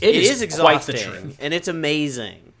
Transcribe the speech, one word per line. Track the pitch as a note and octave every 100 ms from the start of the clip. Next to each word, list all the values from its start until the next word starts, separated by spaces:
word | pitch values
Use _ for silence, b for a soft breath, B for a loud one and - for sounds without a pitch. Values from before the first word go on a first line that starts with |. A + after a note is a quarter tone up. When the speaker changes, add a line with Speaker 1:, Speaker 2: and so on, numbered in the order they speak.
Speaker 1:
it | G3
Speaker 2:
It | E3+
Speaker 1:
is | G3 C4+
Speaker 2:
is | G#3 D#3
Speaker 1:
quite | E3 D3
the | -
Speaker 2:
exhausting, | A#2+ F#2+ F2+
Speaker 1:
truth. | A#2 -
Speaker 2:
and | C#3+
it's | E3+ F#3
amazing. | E3 D3 D3+ D3 B2 G#2 E2+ E2+ _